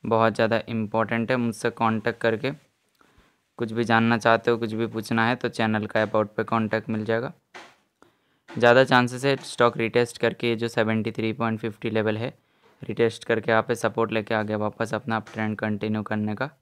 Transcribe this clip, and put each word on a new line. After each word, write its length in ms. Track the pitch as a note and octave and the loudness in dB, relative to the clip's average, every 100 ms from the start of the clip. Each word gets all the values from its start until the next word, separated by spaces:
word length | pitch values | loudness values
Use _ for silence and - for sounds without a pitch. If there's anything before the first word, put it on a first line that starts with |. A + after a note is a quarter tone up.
बहुत 300 | A2+ A2+ A2+ | 2 2 2
ज़्यादा 260 | G#2+ A2+ A2+ - | 2 2 0 -2
इंपॉर्टेंट 600 | A2+ G#2+ A2+ A2 A#2 A2+ | -4 -2 -2 0 -2 0
है। 60 | C3 | 0
मुझसे 320 | A#2 G#2+ A#2+ | 0 -2 -4
कॉन्टैक्ट 480 | - A2+ A2 A#2+ A2+ | 0 0 0 -2 0
करके 300 | A#2 A2 B2+ D3+ _ _ _ _ _ _ _ _ _ - | -2 0 -4 -8 _ _ _ _ _ _ _ _ _ -8
कुछ 140 | A#2 | -6
भी 120 | A2+ | -2
जानना 320 | A2+ A2+ A2+ A#2 | 4 4 4 4
चाहते 320 | A#2 A2+ A#2+ | 4 4 4
हो, 60 | A#2 | 0
कुछ 140 | A#2 | -2
भी 140 | A2 A2+ | -2 -4
पूछना 400 | A2+ G#2+ A2+ A2+ | -4 -2 0 2
है 100 | B2+ | 0
तो 120 | - | -4
चैनल 380 | - A2 G#2+ G#2+ | -2 0 0 0
का 160 | A2 | 0
अबाउट 320 | G#2+ G#2+ G#2 | 2 0 0
पे 80 | - | -4
कॉन्टैक्ट 440 | A2 A2+ A2 A2 - | -2 -2 0 -4 -4
मिल 160 | A2 | -6
जाएगा। 280 | G#2+ A2+ C#3 - _ - - _ _ _ _ _ _ _ _ | -2 -4 -4 -12 _ -20 -20 _ _ _ _ _ _ _ _
ज़्यादा 340 | - A#2+ B2 | 2 6 6
चांसेस 400 | C3 B2+ B2 B2 | 6 4 2 0
है 100 | C#3 C3+ | -2 -2
स्टॉक 380 | - - A#2+ - | -6 2 2 2
रिटेस्ट 420 | A2+ A#2+ A#2+ - | 0 0 0 0
करके 300 | A#2 F#2 A#2+ | -2 0 -2
ये 80 | A2+ | -2
जो 120 | A2+ | -2
सेवेंटी 440 | A#2 A2 A2 G#2+ | 0 0 0 -2
थ्री 200 | G#2+ A2 | -4 -4
पॉइंट 260 | G#2+ A#2 A2 | -2 -4 -4
फिफ्टी 300 | A2+ G2+ A#2 | -6 -6 -4
लेवल 260 | A2 G#2+ G#2+ | 0 0 -2
है, 160 | A#2+ - _ _ _ _ | -6 -10 _ _ _ _
रिटेस्ट 420 | - G#2 A2+ - | -10 0 0 0
करके 260 | - A2+ - | -2 0 4
यहाँ 120 | A2 | 2
पे 120 | A2 | 2
सपोर्ट 380 | A#2 A2+ A2+ A2 | -2 -2 0 -2
लेके 220 | A2 G2+ | -2 -2
आगे 200 | A2 G#2+ G#2+ | -2 -2 -2
वापस 380 | G#2 - A2 | -4 -4 -4
अपना 220 | G#2+ A#2 A2+ | -4 -4 -6
अप 160 | A2 | -6
ट्रेंड 240 | A2 G#2+ G#2+ | -6 -4 -2
कंटिन्यू 440 | A2 G#2 A2 G#2+ | -4 -2 -2 -4
करने 320 | G2+ G#2+ G#2+ | -4 -4 -4
का। 160 | G#2 C#3+ _ | -4 -8 _